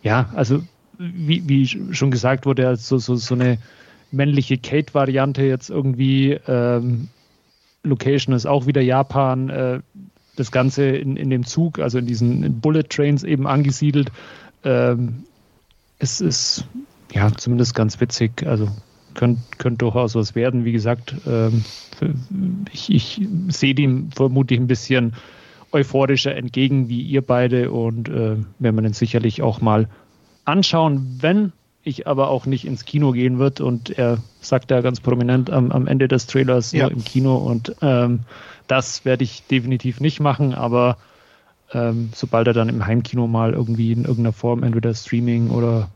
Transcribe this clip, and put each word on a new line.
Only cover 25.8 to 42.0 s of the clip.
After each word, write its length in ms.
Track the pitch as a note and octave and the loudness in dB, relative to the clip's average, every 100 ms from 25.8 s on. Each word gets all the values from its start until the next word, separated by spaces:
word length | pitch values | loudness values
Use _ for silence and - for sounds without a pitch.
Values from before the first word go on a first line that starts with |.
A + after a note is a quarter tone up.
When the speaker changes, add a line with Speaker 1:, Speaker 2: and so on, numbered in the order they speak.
| C3+ C3+ C3+ C3+ C#3 | 2 2 2 2 0
Speaker 1:
entgegen 540 | - B2 B2+ C3 C3+ A#2+ | -4 -6 0 2 2 0
wie 140 | A#2+ | -4
ihr 200 | C#3 C3+ | -2 -2
beide 480 | C3 B2 B2 B2 B2 | 2 2 2 2 0
und, 380 | A#2+ A2+ A2+ A2+ | -2 -2 -4 -6
äh, 280 | - A2 G#2+ G#2 - | -2 -2 -2 -6 -2
werden 180 | B2 A2 | 0 2
wir 60 | |
den 120 | A2 | 0
sicherlich 480 | G#2+ A2+ A#2 A2+ - | 0 0 2 0 0
auch 180 | A#2+ G#2+ | -2 0
mal 280 | A2+ G#2+ A2 - _ _ _ _ | 2 2 2 -4 _ _ _ _
anschauen, 720 | - E3+ F#3+ E3 D#3+ C#3 C3 B2+ | -2 0 2 2 2 0 -4 -2
wenn 320 | D#3 G3 G#3 - _ _ | 2 2 0 -4 _ _
ich 220 | - C3 D3+ | -10 -8 -4
aber 220 | C3+ C#3 | 0 0
auch 160 | C3 C3+ | 0 0
nicht 200 | C3+ - | -4 -4
ins 180 | C3+ | -8
Kino 280 | - D3+ C#3+ | -4 0 2
gehen 260 | B2 B2 B2 | 2 2 2
wird 220 | C#3 C3+ | 0 0
und 360 | C3 A#2+ A#2 - | -2 -2 -6 -2
er 220 | A#2+ A#2 A#2 _ | 0 0 -4 _
sagt 300 | - C3 - | -2 -2 2
da 100 | B2+ | 2
ganz 200 | B2 B2 | 2 -2
prominent 500 | B2 B2 A#2+ B2+ B2 | -2 0 2 2 2
am, 200 | C3+ B2 | 0 2
am 160 | C3 C3 | 0 0
Ende 220 | C3+ C3 | 2 2
des 180 | C3 - | 2 0
Trailers 460 | C3+ B2+ B2+ A2+ | 0 2 2 0
Speaker 2:
Ja. 120 | D#3+ | 0
Speaker 1:
nur 80 | C#3 | 0
im 120 | C3 | -2
Kino 320 | G#2+ C3 C3+ B2+ | -4 0 2 2
und, 400 | - A#2 A#2 - | 0 -2 -4 -2
ähm, 400 | D3 B2 A#2+ A#2+ A#2+ - - - _ | 0 2 2 0 -4 -16 -20 -20 _
das 380 | C3+ - - | -2 0 -6
werde 200 | C3 B2+ | -2 0
ich 200 | B2 - _ | 0 -6 _
definitiv 540 | C3 A#2+ B2+ B2+ A#2+ | -2 0 -2 -4 -2
nicht 200 | D3 - | -2 0
machen, 320 | D3 C3+ C#3+ | 0 2 0
aber, 420 | B2+ A#2 A#2+ B2 A#2 _ _ _ _ _ _ _ | 0 0 2 2 0 _ _ _ _ _ _ _
ähm, 380 | B2 A#2 A2+ | -4 -2 -2